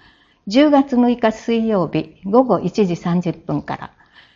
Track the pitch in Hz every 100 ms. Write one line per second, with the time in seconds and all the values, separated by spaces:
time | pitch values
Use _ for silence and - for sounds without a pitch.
0 | _ _ _ _ - 226 302 285 277 247
1 | 240 240 220 220 - 233 226 202 160 156
2 | - - 190 226 254 180 180 - 196 165
3 | 175 175 175 160 - 147 - 135 - _
4 | _ _ _